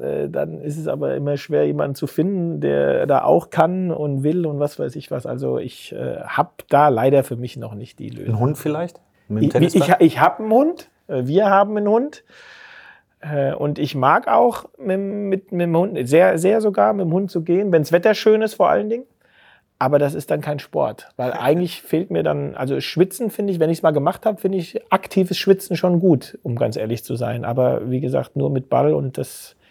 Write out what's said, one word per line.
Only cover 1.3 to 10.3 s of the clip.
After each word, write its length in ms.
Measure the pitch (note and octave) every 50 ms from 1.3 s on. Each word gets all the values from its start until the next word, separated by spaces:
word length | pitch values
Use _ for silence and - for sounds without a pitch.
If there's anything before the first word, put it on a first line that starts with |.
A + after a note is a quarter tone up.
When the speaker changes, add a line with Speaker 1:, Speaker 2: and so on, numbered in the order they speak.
| D3 C#3
Speaker 1:
schwer, 280 | - - D3 D3 D3
jemanden 300 | D3 D3 D3 D3 C#3+ C#3
zu 100 | - -
finden, 540 | C#3+ - - D#3 F#3+ G3+ F#3 E3+ E3+ E3 D3+
der 480 | C#3+ C#3+ C#3+ C#3+ C#3+ C#3 C#3 B2+ - C#3
da 160 | C#3 C3 -
auch 260 | C#3 D3 E3+ E3 -
kann 420 | - - D#3+ E3+ F3+ F#3 F#3 F3+
und 320 | E3 - D3+ D3 C#3 C#3 C3+
will 220 | D3 E3 F3+ E3+
und 140 | D#3 D3 C#3+
was 180 | D3 C#3+ - -
weiß 200 | C#3+ C3+ B2+ C#3+
ich 120 | C#3 -
was. 160 | - C3 B2
Also 320 | B2 B2 B2+ C3+ C3 B2+ B2+
ich, 360 | - - - - - - -
äh, 240 | - B2+ - B2+ - -
hab 440 | - - - - - _ _ - -
da 220 | - C#3 D3 D3
leider 340 | C3 A2 B2+ C3+ C#3 C#3 C3
für 140 | - B2+ A#2
mich 180 | B2 A#2+ -
noch 200 | C3 A2+ A2+ G#2+
nicht 220 | G2+ B2 - - -
die 120 | A2+ A2+
Lösung. 260 | A#2+ - - A#2 A2+
Speaker 2:
Ein 40 | G#2
Hund 160 | A#2 C3+ D3+ -
vielleicht? 420 | - D3+ D3+ D#3 F3 F3 - - _ _ _ _ _ -
Mit 140 | G#2+ A2 A2
dem 20 |
Speaker 1:
Ich, 80 | C#3 -
Speaker 2:
Tennisball? 440 | B2 D#3 F3 - G3 C#3+ C#3+ D3+ -
Speaker 1:
ich, 40 | F3
ich 140 | D#3+ - -
hab 220 | C#3+ F3